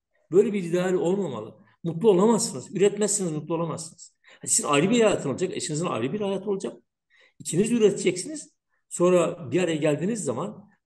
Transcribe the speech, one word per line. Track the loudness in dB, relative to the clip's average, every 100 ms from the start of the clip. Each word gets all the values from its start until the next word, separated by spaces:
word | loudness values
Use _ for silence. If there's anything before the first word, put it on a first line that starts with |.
| _ _ 0
Böyle | 2 4
bir | 2
ideal | -2 -2 0
olmamalı. | 0 0 -2 -4 -6 -12 -16 _ _
Mutlu | -8 0 4
olamazsınız, | 6 6 4 0 -8 -8 0
üretmezsiniz, | 2 2 -2 -2 -2
mutlu | -4 -4 -4
olamazsınız. | -4 -6 -12 -18 -20 _ _ -12
Yani | -2
sizin | -2 2
ayrı | 2 4
bir | 4
hayatın | 4 2 -2
olacak, | -4 -4 -6
eşinizin | -6 -4 -4
ayrı | -2 -4
bir | -4
hayatı | -4 -4 -4
olacak. | -6 -6 -12 _ _ _ _ _ -16
İkiniz | -4 0 2
üreteceksiniz. | 4 4 4 -2 -2 -6 -12 -14 _ _ _ _
Sonra | 0 4 4 2 -4 -4
bir | -2
araya | 0 0
geldiğiniz | 0 0 -2 -4
zaman | -4 -4 -6 -10 -20 _